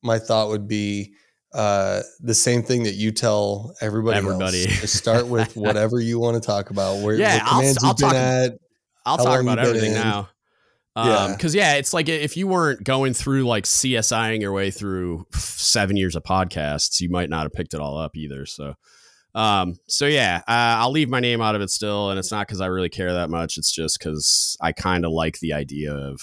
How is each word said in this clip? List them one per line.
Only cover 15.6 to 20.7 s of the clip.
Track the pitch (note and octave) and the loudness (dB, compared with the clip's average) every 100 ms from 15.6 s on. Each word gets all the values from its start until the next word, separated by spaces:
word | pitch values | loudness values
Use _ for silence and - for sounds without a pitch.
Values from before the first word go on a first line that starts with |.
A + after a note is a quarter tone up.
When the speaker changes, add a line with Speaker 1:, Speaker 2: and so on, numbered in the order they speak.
| - A#2 G2 G2+ | 0 2 2 2
Speaker 2:
years | F#2+ E2 | 0 -2
of | |
podcasts, | - F#2+ F2+ F2 D2 D2 - - | -2 0 0 -2 -4 -2 -2 -2
you | F2+ | -2
might | F2 E2 | -2 -2
not | D#2+ | -2
have | D#2 | -4
picked | - E2+ | -6 -8
it | D#2 | -6
all | D2 D2 | -6 -6
up | D#2 D#2+ | -8 -8
either. | D2+ C2+ C#2 | -12 -10 -12
So, | - C#2+ C#2 _ _ _ _ _ A2+ | -12 -12 -12 _ _ _ _ _ -2
um, | A2 G2+ F2+ F2 - | 2 2 0 -4 -6
so | - C#3+ | -2 2
yeah, | D3 G#2+ E2+ - | 2 2 0 0
uh, | A#2+ A#2 | 2 2